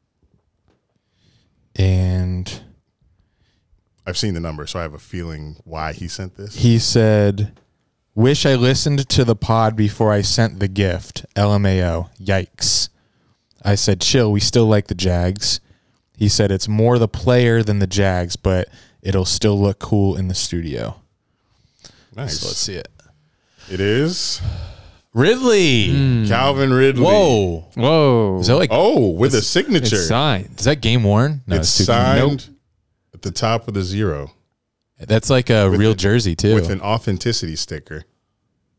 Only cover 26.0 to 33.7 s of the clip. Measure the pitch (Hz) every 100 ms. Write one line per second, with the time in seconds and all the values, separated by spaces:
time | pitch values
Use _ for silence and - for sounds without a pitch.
26 | 139 120 107 117 135 139 135 127 135 127
27 | 151 208 175 113 95 82 82 - 120 160
28 | 147 120 104 95 92 139 160 117 196 285
29 | 107 82 131 - - 202 294 190 120 104
30 | 87 113 151 101 101 - 117 147 113 123
31 | 104 104 139 147 127 85 80 - 98 117
32 | 123 139 139 139 - - _ _ _ _
33 | _ - 95 87 110 113 110